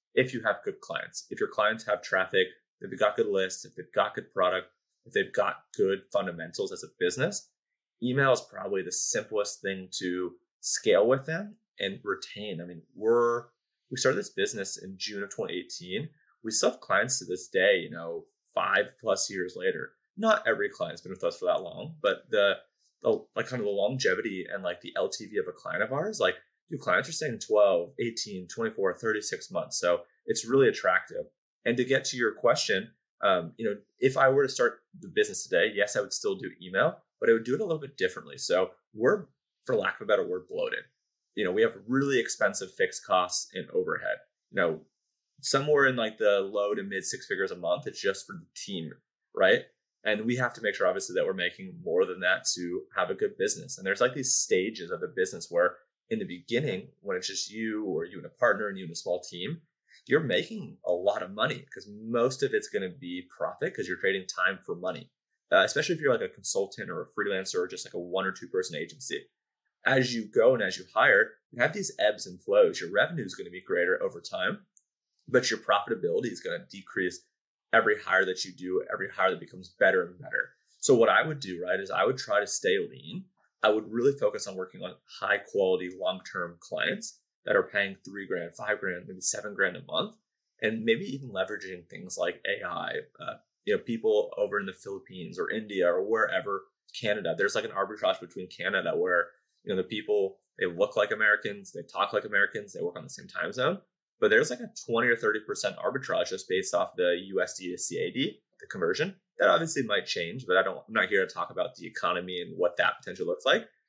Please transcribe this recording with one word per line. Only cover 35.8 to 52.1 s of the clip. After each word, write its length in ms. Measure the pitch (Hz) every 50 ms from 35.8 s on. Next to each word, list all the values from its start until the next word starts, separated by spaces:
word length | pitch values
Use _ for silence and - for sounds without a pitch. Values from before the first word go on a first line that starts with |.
| 101 101 -
I 40 | 113
would 120 | 101 92 -
still 240 | - - 107 98
do 140 | 95 101 92 - - 87
email, 360 | 90 92 95 127 160 180 - _ _ _ -
but 100 | - 117
I 20 | 113
would 120 | 113 113
do 100 | 120 131
it 60 | 165
a 40 | 220
little 160 | 190 160 151
bit 160 | 143 131 -
differently. 420 | - 92 90 - - - 73 69 -
So 320 | - - 87 90 - - - _ _ _ -
we're, 340 | 107 113 135 202 202 175 - _ _ _ _ _ _ _
for 100 | - 127
lack 260 | 107 95 95 - -
of 40 | 110
a 20 |
better 200 | 101 104 98 90
word, 160 | 82 90 92 - -
bloated. 320 | 76 78 - 60 - - - _ _ _ _ _ _ _ _ _ -
You 100 | - 107
know, 80 | 90 92
we 100 | 107 113
have 120 | 113 - 98 98 110
really 320 | 127 135 139 139 139 123
expensive 520 | 113 - - - - 98 101 - 98 92 -
fixed 300 | - 98 - - - -
costs 420 | - 98 92 90 90 - - - - -
and 140 | 92 80 -
overhead. 480 | - 92 92 85 82 - - - - - _ _ _ _ _ _ -
You 80 | 98
know, 200 | 90 85 80 78 - _ _ _ _ _ _ _ _ _ _ _
somewhere 460 | - - - 139 143 151 151 143 139
in, 100 | 131 127
like, 220 | 120 113 110 110 -
the 220 | 110 104 101 101
low 340 | 98 98 104 101 101 104 104
to 80 | 101 98
mid 220 | 98 101 95 90
six 220 | - - 101 -
figures 240 | - 101 92 98 92
a 60 | 95
month, 300 | 90 87 82 90 - -
it's 140 | 110 - -
just 260 | - 98 95 - -
for 80 | - 98
the 120 | 85 82 - -
team, 380 | - - - 101 87 82 76 - - _ _ _ _ _ _ -
right? 280 | - 95 95 107 123 - - _ _ _ _ _ _ -
And 220 | 107 107 104 107
we 100 | 117 123
have 160 | 127 127 120 -
to 60 | 120
make 140 | 113 104 98
sure, 120 | - 101
obviously, 280 | 90 90 98 95 - 90
that 100 | 90 87
we're 80 | 90 95
making 460 | 95 87 90 - - 95 92 87 85 87
more 220 | 82 80 90 95
than 160 | 90